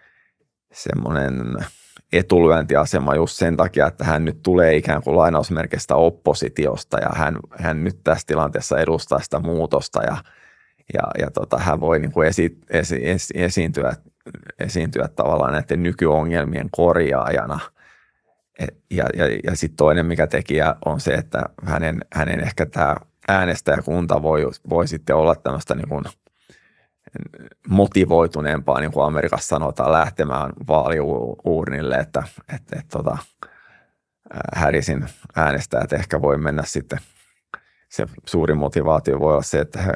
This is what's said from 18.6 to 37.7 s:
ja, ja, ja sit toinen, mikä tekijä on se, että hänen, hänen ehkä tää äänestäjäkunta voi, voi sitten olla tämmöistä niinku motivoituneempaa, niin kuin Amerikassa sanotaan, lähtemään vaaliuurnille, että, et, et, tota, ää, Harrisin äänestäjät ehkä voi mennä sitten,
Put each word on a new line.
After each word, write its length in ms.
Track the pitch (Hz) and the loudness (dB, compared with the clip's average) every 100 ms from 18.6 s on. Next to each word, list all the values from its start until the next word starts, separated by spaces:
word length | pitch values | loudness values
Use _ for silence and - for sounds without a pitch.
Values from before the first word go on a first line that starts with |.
| - - _ | -12 -12 _
ja, 140 | 90 - - | -4 -2 0
ja, 100 | 76 52 | 0 0
ja 120 | - 82 | -4 -2
sit 180 | 80 - | -4 2
toinen, 300 | 78 82 82 | 4 4 2
mikä 220 | 82 76 | 0 0
tekijä 480 | - - 76 76 - - | 0 0 0 0 0 -4
on 140 | 71 | -2
se, 140 | 85 | -2
että 300 | 65 - - - - | -2 -2 -6 -6 -10
hänen, 420 | 90 80 80 82 - | -6 -2 -2 -4 -6
hänen 260 | - 76 - | -4 -2 -2
ehkä 260 | - - 80 | -4 -4 -4
tää 300 | 87 73 76 - _ - | 0 0 0 -8 _ 0
äänestäjäkunta 920 | 98 87 76 - 71 - 87 85 73 | 2 2 0 0 0 0 -2 0 0
voi, 260 | 78 78 69 - - | 2 0 0 -4 -2
voi 180 | 85 80 | 0 0
sitten 280 | 80 - 76 | -4 0 2
olla 200 | 80 78 | 4 2
tämmöistä 400 | - 73 - - | -2 -6 -4 -6
niinku 260 | - 73 - - _ _ _ _ _ _ _ _ _ - - - - _ - | -4 -8 -8 -14 _ _ _ _ _ _ _ _ _ -18 -16 -20 -20 _ 0
motivoituneempaa, 1120 | 95 101 95 85 82 82 76 76 76 71 65 | 4 4 4 4 4 4 0 -2 -2 0 0
niin 120 | 76 | 0
kuin 140 | 73 71 | 0 0
Amerikassa 420 | 76 80 - - | 0 -2 -2 -2
sanotaan, 440 | 73 76 - 64 | -2 -2 -2 2
lähtemään 600 | 80 78 - 73 65 69 - - | 2 2 -2 -4 -2 -6 -8 0
vaaliuurnille, 1300 | 78 65 80 71 65 60 - - 82 67 69 69 65 | 2 2 0 -2 -2 -4 -6 -2 -2 -2 -4 -2 -2
että, 280 | - - - - - 139 | -2 -6 -6 -14 -14 -14
et, 60 | - - | -10 -14
et, 60 | - | -10
tota, 300 | - - - - _ - _ _ _ _ _ _ _ _ | -6 -4 -6 -10 _ -20 _ _ _ _ _ _ _ _
ää, 100 | - - - | -12 -8 0
Harrisin 500 | 73 73 69 69 - - - - | 2 2 -2 -4 -6 -14 -10 -2
äänestäjät 580 | 76 71 - - - | 0 0 -2 -4 -2
ehkä 280 | 73 - 76 | -4 -2 0
voi 160 | 71 71 | 0 0
mennä 260 | 76 73 73 | 0 -2 -4
sitten, 340 | 71 65 62 - _ _ _ _ - _ | -8 -6 -10 -10 _ _ _ _ -20 _